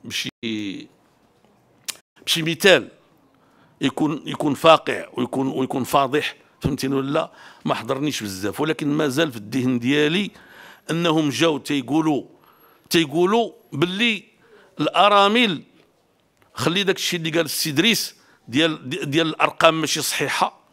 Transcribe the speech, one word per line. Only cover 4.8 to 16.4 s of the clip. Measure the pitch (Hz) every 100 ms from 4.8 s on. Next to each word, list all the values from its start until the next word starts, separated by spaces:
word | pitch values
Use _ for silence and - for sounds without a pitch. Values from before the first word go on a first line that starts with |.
| - 104 -
ويكون، | - 123 131 135
ويكون | 127 131 143
فاضح، | 120 143 135 147 - - _ _
فهمتيني | 139 - 135
ولا | 139 135
لا؟ | 151 - - - -
ما | 120
حضرنيش | - 113 135 147 -
بزاف، | 107 95 101 95
ولكن | 151 156 151
مازال | 151 151 127 165
في | 117
الذهن | 107 131 123 123
ديالي | 117 147 151 175 202 - - - - - -
انهم | 165 170 156 151
جاو | 117 165 143
تيقولوا، | - 147 120 151 160 139 - - - _ _ _ _
تيقولوا | 175 156 151 180 226 214 - _
باللي | 139 175 185 240 208 - _ _ - - -
الارامل، | 151 160 202 202 202 226 233 143 - _ _ _ _ _ _ _